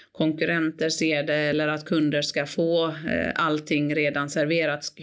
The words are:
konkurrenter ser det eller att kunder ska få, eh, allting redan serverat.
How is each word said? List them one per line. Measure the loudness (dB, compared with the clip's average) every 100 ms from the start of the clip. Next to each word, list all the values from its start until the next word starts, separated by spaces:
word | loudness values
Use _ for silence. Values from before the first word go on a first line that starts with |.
| -20
konkurrenter | -2 0 0 0 0 -2 -2 -2
ser | 0 0 0
det | 0
eller | 0 2 0 0
att | -2
kunder | 0 2 2 2
ska | 0 0 -2
få, | 0 2 2 2
eh, | -2 -2 -2 -2
allting | 0 0 0 0 0 0
redan | 0 0 0 -2
serverat. | 0 0 2 0 -2 -6 -10